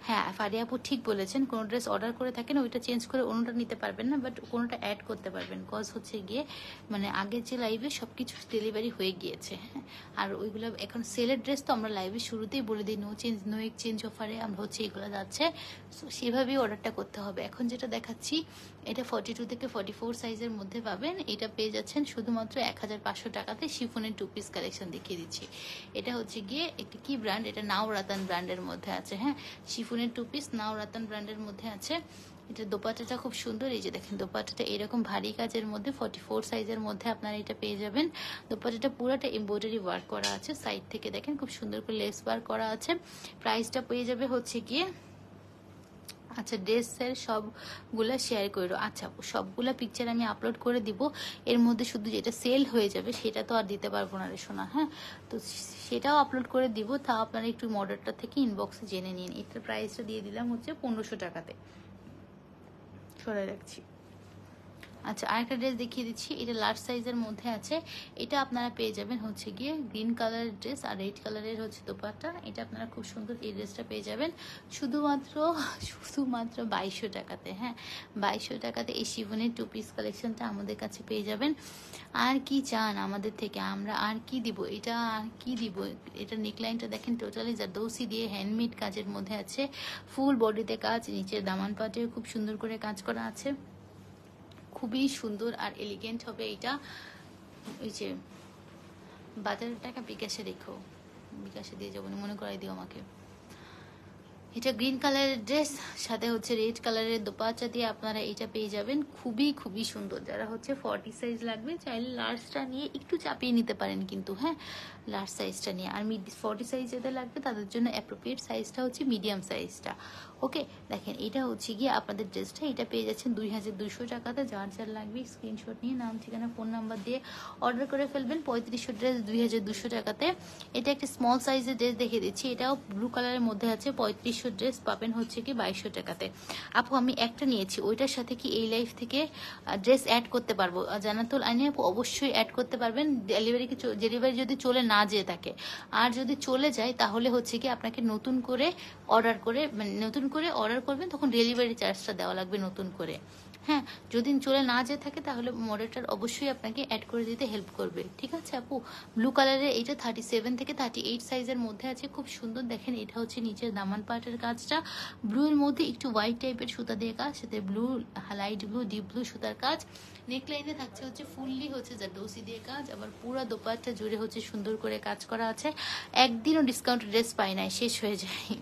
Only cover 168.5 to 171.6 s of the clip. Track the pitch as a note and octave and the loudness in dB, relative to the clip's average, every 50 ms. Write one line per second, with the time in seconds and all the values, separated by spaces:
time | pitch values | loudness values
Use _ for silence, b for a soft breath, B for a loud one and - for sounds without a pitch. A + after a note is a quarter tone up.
168.5 | A3 G3+ G#3 G3+ G#3 A#3+ B3 G3 F#3+ G#3+ G3 F#3+ - A#3+ B3+ - - A3 - G#2+ | -2 -2 -4 -2 -2 -2 0 0 -2 -4 -4 -4 -2 -2 -2 -2 -4 -4 -4 -4
169.5 | G#2+ - - C4 D#4 D#4+ - B B B B B B B B - B3 C4 C4 - | -2 0 2 2 2 0 -2 B B B B B B B B -4 -4 -4 -4 -4
170.5 | D4 D4 C#4+ D4 D4+ - C4+ B3 - - C4+ C4 - - D4 C4 - - C4 C4 | -6 -4 -4 -6 -6 -6 -6 -10 -8 -10 -10 -10 -8 -10 -12 -12 -8 -8 -6 -4
171.5 | C4 C4 | -4 -4